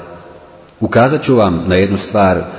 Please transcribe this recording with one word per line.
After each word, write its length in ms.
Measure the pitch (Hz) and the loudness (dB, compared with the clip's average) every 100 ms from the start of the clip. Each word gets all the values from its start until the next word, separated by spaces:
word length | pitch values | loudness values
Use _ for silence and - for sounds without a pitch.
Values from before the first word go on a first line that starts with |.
| - - - - - - - - | -18 -20 -20 -20 -20 -20 -20 -8
Ukazat 440 | 107 117 131 147 | -2 2 2 0
ću 120 | - 120 | 0 2
vam 280 | 98 82 92 | 2 0 0
na 80 | 92 | 0
jednu 220 | 98 98 | 0 -2
stvar 460 | - 104 95 87 - | -2 0 2 0 -4